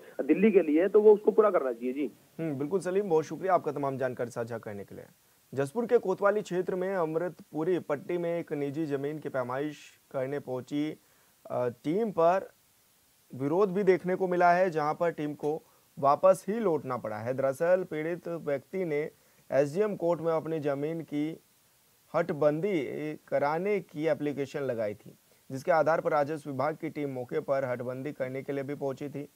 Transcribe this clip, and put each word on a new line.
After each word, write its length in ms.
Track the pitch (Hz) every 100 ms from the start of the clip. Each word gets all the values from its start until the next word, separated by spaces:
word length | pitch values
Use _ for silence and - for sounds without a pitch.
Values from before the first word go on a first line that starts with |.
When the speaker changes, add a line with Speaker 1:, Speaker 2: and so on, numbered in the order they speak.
| - -
Speaker 1:
दिल्ली 300 | 135 170 220
के 100 | 185
लिए, 260 | 160 151 196
तो 140 | 214
वो 120 | 214
उसको 180 | 208 -
पूरा 180 | 208 214
करना 220 | 180 135
चाहिए। 220 | 113 123
जी। 180 | 131 127 - _ -
Speaker 2:
हम्म, 160 | 160 135
बिल्कुल 240 | 147 190
सलीम, 300 | 170 190 208
बहुत 160 | 160 151
शुक्रिया 280 | 156 180
आपका 180 | 170 151
तमाम 260 | 143 139 131
जानकारी 340 | 127 123 120
साझा 260 | 120 117 117
करने 260 | 113 101
के 120 | 95 95
लिए। 100 | 87 _ _ _ _
जसपुर 320 | 127 143 233 226
के 120 | 233
कोतवाली 440 | 190 185 202 214
क्षेत्र 340 | - 180 185 185
में 200 | 185 190
अमृतपुरी 840 | 160 160 180 160 - 151 160 170
पट्टी 380 | - 143 - 175
में 220 | 170 170
एक 140 | -
निजी 320 | 147 143 139 156
जमीन 340 | 139 143 156
की 100 | 143
पैमाइश 480 | 131 123 131 151 143 - _ _
करने 280 | 139 131 143
पहुंची, 500 | 131 127 117 147 151 - _ _ _ _ -
अ, 160 | 127 123
टीम 440 | 113 147 185 226
पर 380 | 165 165 190 - _ _ _ _ _ _ _ -
विरोध 400 | 123 139 170 208
भी 100 | 180
देखने 320 | 185 180 180 185
को 120 | 185
मिला 240 | 180 175
है, 180 | 175 185
जहां 240 | 156 147
पर 180 | 156 170
टीम 220 | 160 147
को 180 | 143 147 160 _ _ _ -
वापस 480 | 135 147 190 185 -
ही 100 | 226
लौटना 380 | 202 151 131 120
पड़ा 200 | 110 107
है। 160 | 117
दरअसल 500 | 131 135 135 170 185
पीड़ित 440 | 180 156 156 175 175
व्यक्ति 580 | 165 156 139 - 190 175
ने 140 | 147 156 - _ _ -
एसडीएम 440 | 139 147 165 214 190
कोर्ट 260 | 170 170
में 100 | 165
अपनी 260 | 160 151 160
जमीन 420 | 143 139 147 165
की 400 | 151 147 151 165 _ _ _ _ _ _ _
हटबंदी 680 | 156 175 151 147 151 202 175 113 139 151 151 -
कराने 520 | 139 143 160 196 202
की 280 | - 151 156
एप्लीकेशन 540 | 147 147 135 135 151
लगाई 320 | 135 113 107
थी, 240 | 104 - - _ _ -
जिसके 220 | 131 156
आधार 300 | 160 151 165
पर 100 | 160
राजस्व 380 | 156 143 156 151
विभाग 260 | 131 147 160
की 140 | 156
टीम 200 | 156 143
मौके 300 | 127 120 156
पर 260 | 143 139 131
हटबंदी 460 | 123 123 127 139
करने 320 | 139 131 135
के 100 | 135
लिए 100 | 139
भी 120 | 135 147
पहुंची 340 | 139 135 147
थी। 180 | 156 147